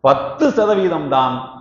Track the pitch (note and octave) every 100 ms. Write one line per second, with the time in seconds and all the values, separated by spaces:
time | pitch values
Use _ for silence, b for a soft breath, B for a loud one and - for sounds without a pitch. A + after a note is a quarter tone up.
0 | C#3 C#3 - - D4+ A3+ G#3 G3+ F#3 E3
1 | C#3+ C3+ B2+ B2 - -